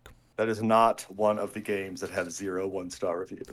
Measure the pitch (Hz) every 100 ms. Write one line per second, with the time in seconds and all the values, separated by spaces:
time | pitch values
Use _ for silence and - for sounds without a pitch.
0 | - - _ - 110 107 113 113 113 107
1 | - 98 107 107 101 110 104 101 95 90
2 | 92 95 87 82 98 92 95 95 90 -
3 | 95 87 92 - -